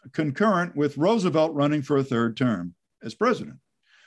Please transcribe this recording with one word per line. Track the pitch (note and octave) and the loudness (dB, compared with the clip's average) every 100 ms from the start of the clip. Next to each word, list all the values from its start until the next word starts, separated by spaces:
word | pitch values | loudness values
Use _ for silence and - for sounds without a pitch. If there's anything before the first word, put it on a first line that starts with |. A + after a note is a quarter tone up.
| - | -10
concurrent | - D#3 C#3 G#3+ F3+ F3 C#3+ | -4 -4 0 2 2 0 -2
with | D3 C3+ | -2 0
Roosevelt | F3 A3+ F#3 D#3 D#3+ | 2 2 2 2 2
running | D3 D3 D3+ | 2 0 0
for | C3+ C#3+ | 0 0
a | |
third | C3 A#2 A#2 A2 | 0 0 0 0
term | B2+ G2+ F2 - _ _ | 0 0 -6 -12 _ _
as | A#2 - | -14 -2
president. | A#3 A#3 - - _ _ _ _ | 0 0 -4 -14 _ _ _ _